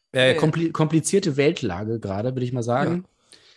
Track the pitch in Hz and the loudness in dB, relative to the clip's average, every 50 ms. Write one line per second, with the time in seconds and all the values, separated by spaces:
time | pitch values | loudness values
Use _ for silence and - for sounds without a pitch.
0 | _ _ - 131 127 131 123 - - 156 151 160 170 165 160 - 156 147 160 160 | _ _ 0 2 4 4 4 4 2 2 2 0 -2 -2 0 0 0 2 2 0
1 | 147 - - 196 196 190 139 139 139 151 175 - - 107 87 90 107 107 117 117 | 0 2 0 0 0 0 0 2 2 2 2 0 -4 -4 -4 -4 -4 -6 -6 -6
2 | 110 101 95 98 107 127 131 127 127 123 123 127 113 117 120 127 143 151 170 180 | -4 -4 -4 -2 -4 -4 -2 -2 -4 -4 -4 -4 -2 0 0 0 0 0 -2 -4
3 | 180 - _ _ _ _ - _ _ _ _ | -6 -10 _ _ _ _ -20 _ _ _ _